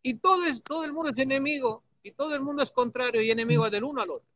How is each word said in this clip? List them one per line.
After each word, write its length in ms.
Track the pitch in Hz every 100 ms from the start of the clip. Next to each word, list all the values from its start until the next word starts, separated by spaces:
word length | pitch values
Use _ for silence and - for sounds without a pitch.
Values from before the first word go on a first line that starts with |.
Y 140 | 254
todo 320 | 233 370 370 349
es, 160 | 247
todo 220 | - 311
el 80 | 311
mundo 180 | 294 311
es 80 | 226
enemigo 640 | 262 269 277 294 254 220 _ _
y 100 | 202
todo 220 | - 302
el 60 | 294
mundo 220 | 277 285
es 80 | 262
contrario 500 | - 247 240 247 233
y 100 | 220
enemigo 380 | 226 226 240 226
del 160 | 208
uno 160 | 254 277
al 100 | 196
otro. 180 | 139 _